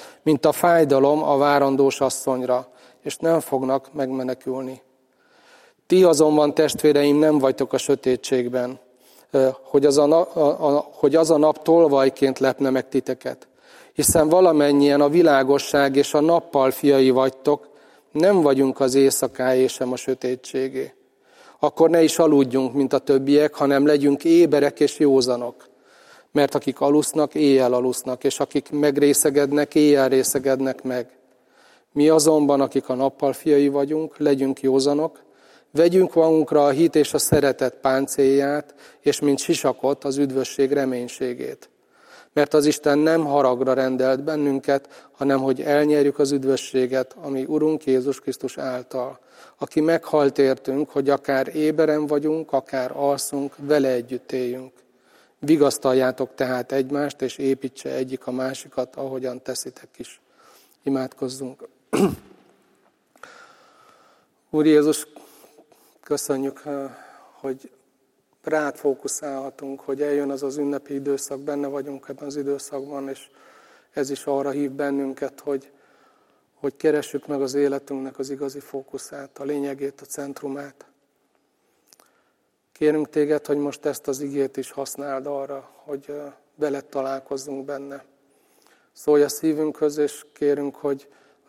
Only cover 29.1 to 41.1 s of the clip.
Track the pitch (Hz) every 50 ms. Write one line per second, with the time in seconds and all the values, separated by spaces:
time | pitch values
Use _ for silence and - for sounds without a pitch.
29.1 | 143 - - 156 135 147 143 139 143 143 147 143 - 156 151 147 147 139 135 131
30.1 | 131 131 127 - - 139 127 139 135 131 135 135 127 - - 131 127 127 117 -
31.1 | _ _ _ _ _ _ _ _ _ _ _ _ _ _ _ _ - 147 147 156
32.1 | 160 160 147 160 160 151 147 139 143 139 139 135 - 139 - - 131 123 135 135
33.1 | - - - 139 131 - - 156 147 143 143 143 139 143 139 139 156 156 160 151
34.1 | - - 151 147 143 135 135 135 135 - - 135 131 135 131 143 143 147 156 165
35.1 | - - _ _ _ _ _ _ _ _ _ _ - 143 165 175 175 185 185 170
36.1 | - 165 160 160 160 160 151 - 151 151 143 143 139 139 170 160 - 156 143 -
37.1 | - 143 - - - 147 139 139 123 - 139 127 - - - 135 131 135 135 139
38.1 | - - 139 135 135 139 139 139 143 147 147 - - - - - - _ - 147
39.1 | 143 - 156 143 139 135 - - 170 147 - 143 127 - - 131 143 139 - 143
40.1 | 135 139 143 139 131 135 131 - - - 139 131 143 143 135 131 127 123 123 120